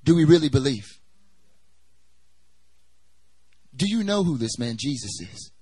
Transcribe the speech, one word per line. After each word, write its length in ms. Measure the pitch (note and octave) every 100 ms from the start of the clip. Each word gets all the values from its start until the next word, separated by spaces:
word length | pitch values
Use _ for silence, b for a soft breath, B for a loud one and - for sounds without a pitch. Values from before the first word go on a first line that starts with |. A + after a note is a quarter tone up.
do 120 | - E3+
we 80 |
really 260 | D#3 E3+ D3+
believe? 480 | C3 C3+ A2+ - - - - - - - - - - - - - - - - - - - - - - - - - - - - -
Do 140 | C3 G3
you 160 | A3+
know 180 | G3+ G#3
who 140 | F3 C#3
this 220 | A2+ -
man 180 | A#2+ A2+
Jesus 400 | C3 C3 G2+ -
is? 300 | - - - -